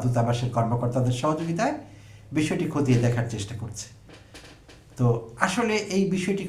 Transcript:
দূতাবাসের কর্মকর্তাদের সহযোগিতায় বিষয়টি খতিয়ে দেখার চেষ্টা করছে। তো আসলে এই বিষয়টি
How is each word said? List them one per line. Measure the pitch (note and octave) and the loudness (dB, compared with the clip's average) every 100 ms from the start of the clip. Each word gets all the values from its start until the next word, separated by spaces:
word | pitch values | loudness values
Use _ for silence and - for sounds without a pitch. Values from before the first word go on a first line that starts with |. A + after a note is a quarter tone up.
দূতাবাসের | B2 A#2+ A#2 A#2+ B2 A#2+ | 2 2 2 0 0 0
কর্মকর্তাদের | A2 A#2+ B2 C3 B2 B2 | 0 0 0 2 2 2
সহযোগিতায় | D3+ D#3 E3 E3 A#3+ D4+ - - - - - C#3+ | 0 0 -2 0 0 -2 -8 -20 -20 -20 -6 -2
বিষয়টি | D3+ F#3 E3 | 0 0 -2
খতিয়ে | D3 B2+ A#2+ | 0 4 4
দেখার | A#2+ A#2+ A2+ | 4 2 -2
চেষ্টা | G#2+ - - | -4 -6 -8
করছে। | - - - - - - - - - - - - - - | -10 -10 -14 -18 -20 -20 -20 -20 -20 -20 -20 -20 -18 0
তো | B2 A2+ - - G3 | 2 2 -2 -4 -2
আসলে | B3 A3+ G#3+ G3 F#3+ | 0 0 0 0 0
এই | F#3+ | 0
বিষয়টি | F#3 - F#3+ | 0 -2 -2